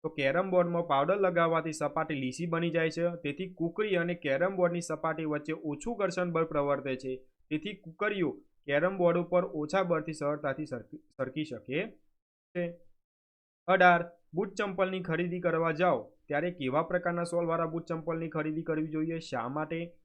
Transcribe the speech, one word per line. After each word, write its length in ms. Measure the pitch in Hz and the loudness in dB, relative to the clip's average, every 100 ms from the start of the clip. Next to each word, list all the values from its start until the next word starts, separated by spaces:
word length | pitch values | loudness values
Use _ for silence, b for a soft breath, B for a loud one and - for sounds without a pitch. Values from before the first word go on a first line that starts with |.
તો 60 | 156 | -6
કેરમ 420 | 151 135 170 190 | 0 2 2 4
બોર્ડમાં 380 | 180 175 170 170 | 4 4 0 2
પાવડર 280 | 139 147 202 | 2 4 4
લગાવવાથી 560 | 185 170 165 165 160 | 4 4 4 2 0
સપાટી 420 | 151 147 160 160 | -2 -2 -2 -2
લીસી 320 | 147 127 127 170 | -2 -4 -4 -2
બની 240 | 165 170 | 0 0
જાય 200 | 165 165 | 2 0
છે, 260 | 160 175 170 | 0 -2 -2
તેથી 380 | 147 147 185 | -6 -6 -10
કુકરી 420 | 185 170 170 214 180 | -4 -4 -2 0 2
અને 180 | 170 | 0
કેરમ 420 | 175 143 135 180 196 | -2 0 2 2 2
બોર્ડની 240 | 175 175 | 0 0
સપાટી 440 | 170 156 160 160 | -4 -4 -2 -2
વચ્ચે 280 | 156 147 147 | -2 -2 -4
ઓછું 440 | 156 156 143 226 214 | -6 -6 -6 -6 -2
ઘર્ષણ 340 | 190 180 180 | -2 0 0
બળ 140 | 165 | 0
પ્રવર્તે 520 | 160 151 143 139 135 131 | 0 0 0 0 -2 -6
છે, 200 | 131 131 - _ _ | -6 -8 -12 _ _
તેથી 240 | 151 202 | -4 -4
કુકરીઓ 560 | 202 170 160 208 202 156 - _ _ - | -10 -16 -4 -2 0 -2 -2 _ _ 0
કેરમ 300 | 143 180 190 | 2 2 4
બોર્ડ 220 | 175 175 | 4 4
ઉપર 260 | 170 180 | 2 0
ઓછા 380 | 190 156 151 190 | 0 -4 -2 0
બળથી 300 | 175 160 160 | 2 0 -2
સરળતાથી 540 | 151 143 147 147 135 151 | -4 -2 -2 -4 -4 -6
સરકી, 300 | 123 - - _ - | -8 -10 -20 _ -8
સરકી 280 | 131 156 | -6 -4
શકે 440 | 151 117 - 143 220 - _ _ _ _ _ | -6 -8 -6 -4 -4 -10 _ _ _ _ _
છે. 240 | 180 175 170 - _ _ _ _ _ _ _ - | -6 -6 -6 -20 _ _ _ _ _ _ _ 2
અઢાર, 440 | 185 180 170 170 - _ | 8 8 8 2 -10 _
બૂટ 200 | 160 220 | -4 -4
ચંપલની 460 | - 208 190 190 190 | -2 -4 0 0 0
ખરીદી 400 | 175 160 180 175 | -2 -2 0 0
કરવા 320 | 175 160 165 | 0 2 0
જાઓ, 400 | 156 180 127 101 _ _ | 4 4 2 -2 _ _
ત્યારે 220 | 147 175 | -2 -2
કેવા 320 | 175 131 143 | -2 0 0
પ્રકારના 420 | 165 180 175 170 | 0 0 0 -2
સોલવાળા 420 | 170 170 170 165 160 | 0 0 2 0 0
બૂટ 200 | 165 165 | -4 -4
ચંપલની 420 | 160 156 165 165 | -6 -2 -4 -2
ખરીદી 340 | 160 151 156 | -2 -2 -2
કરવી 260 | 160 156 156 | -2 -2 -2
જોઈએ? 300 | 156 156 165 | -2 -2 -4
શા 300 | 160 127 117 | -4 -4 -4
માટે? 380 | 147 156 165 170 - | -4 -4 -6 -6 -12